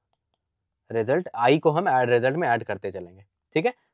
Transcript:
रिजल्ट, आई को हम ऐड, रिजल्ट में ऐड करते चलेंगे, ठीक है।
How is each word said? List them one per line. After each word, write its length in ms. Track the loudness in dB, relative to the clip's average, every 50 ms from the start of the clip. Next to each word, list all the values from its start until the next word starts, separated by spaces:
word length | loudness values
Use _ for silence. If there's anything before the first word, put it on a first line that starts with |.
| _ _ _ _ _ _ _ _ _ _ _ _ _ _ _ _ _ -8
रिजल्ट, 380 | -6 -4 -2 0 0 -2 -2 -6 -4
आई 220 | 0 2 4 4 4
को 140 | 4 2
हम 160 | 0 2 0 0
ऐड, 200 | 2 2 2 2
रिजल्ट 280 | 2 2 2 0 -2 0
में 100 | -2 0
ऐड 160 | -2 -2 -2
करते 280 | -6 -10 -8 -8 -10
चलेंगे, 340 | -10 -10 -14 -16 -18 -20 -20 _ _ _ _ _ -2
ठीक 100 | -2 -2
है। 80 | -2 -4 _ _ _